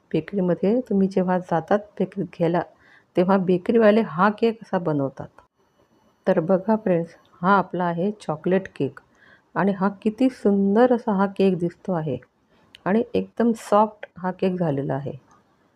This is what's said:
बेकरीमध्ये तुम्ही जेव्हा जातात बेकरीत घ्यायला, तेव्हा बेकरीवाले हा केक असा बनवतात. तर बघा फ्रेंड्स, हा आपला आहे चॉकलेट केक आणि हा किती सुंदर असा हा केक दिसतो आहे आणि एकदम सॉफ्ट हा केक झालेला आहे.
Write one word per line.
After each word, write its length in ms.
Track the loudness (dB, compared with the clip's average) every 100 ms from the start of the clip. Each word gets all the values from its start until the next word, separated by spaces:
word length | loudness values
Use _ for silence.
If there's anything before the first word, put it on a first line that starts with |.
| _
बेकरीमध्ये 680 | -4 -2 -2 0 0 0 0
तुम्ही 280 | 0 2 2
जेव्हा 300 | 0 0 0
जातात 380 | 0 -2 0 -2 -2 -6
बेकरीत 280 | -6 -6 -8
घ्यायला, 340 | -2 0 0 -4 _ _ _ _ 0
तेव्हा 200 | 2 2
बेकरीवाले 600 | 2 0 2 4 6 4
हा 260 | 2 0 0 2
केक 240 | -2 -2
असा 160 | -4 -4
बनवतात. 500 | -2 -2 -2 -6 -16 _ -20 _ _ _ _ _ _ _ -2
तर 140 | 0
बघा 360 | 2 0 0 -2
फ्रेंड्स, 380 | 0 -2 -2 -12 _ -4
हा 140 | 2 2
आपला 260 | 0 -4
आहे 260 | -4 -2 -4 -4
चॉकलेट 480 | -6 -4 0 -2 -2 -6
केक 240 | -6 -6 _ _ _ _ _
आणि 180 | -2 -2
हा 160 | 0 -2 -2
किती 260 | -4 0 -2
सुंदर 600 | 0 0 2 2 4 2
असा 200 | 2 -2
हा 140 | -2 -2 0
केक 220 | 0 0
दिसतो 340 | -4 -6 -6
आहे 240 | -4 -4 -8 -10 _ _ _ _ -10
आणि 180 | -2 -2 0
एकदम 380 | -4 -4 -2 -2 -2
सॉफ्ट 460 | 0 2 2 -2 -20 -10
हा 120 | -8
केक 240 | -4 -2
झालेला 400 | -2 -2 -2 -4
आहे. 180 | -6 -6 -12 _ _ _ _ _